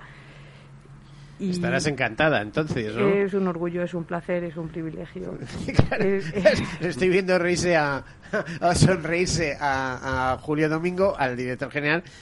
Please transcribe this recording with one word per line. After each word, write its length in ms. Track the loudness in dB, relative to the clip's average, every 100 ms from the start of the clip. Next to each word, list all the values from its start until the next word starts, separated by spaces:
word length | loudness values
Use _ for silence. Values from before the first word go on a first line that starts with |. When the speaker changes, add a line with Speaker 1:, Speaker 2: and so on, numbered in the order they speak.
| -12 -20 -20 -20 -20 -20 -20 -20 -20 -20 -20 -20 -18 -6
Speaker 1:
Y 120 | -4
Speaker 2:
Estarás 360 | -2 0 0 0
encantada, 540 | 0 -2 2 2 2
entonces, 540 | 0 -2 -2 -2 -2 0
¿no? 140 | 2
Speaker 1:
es 240 | 2 2
un 120 | 0 -2
orgullo, 360 | -2 -4 -4
es 100 | -4
un 120 | -6 -6
placer, 400 | -6 -4 -4 -4
es 100 | -8
un 140 | -8
privilegio. 680 | -8 -8 -8 -12 -10 -10 -10 -10 -8
Speaker 2:
<laughs> 200 | -2 2 2
Claro. 140 | 2 0
Speaker 1:
Es, 280 | 0 -2
es 300 | 4 4 4 -2 -4
Speaker 2:
Estoy 300 | -4 0 2
viendo 280 | 4 4 2
reírse 380 | 2 0 2 2
a, 300 | 2 -2 -8 -18 -6 -4 -4 0
a 120 | 2 6
sonreírse 840 | 6 4 0 0 0 0 -2 0
a, 720 | 0 0 -2 -4 -4 0 0
a 40 | -2
Julio 320 | -2 0 2
Domingo, 440 | 2 -2 2 2 2
al 180 | -2 -2
director 340 | -4 -4 -4
general, 320 | -2 0 0 -2 -18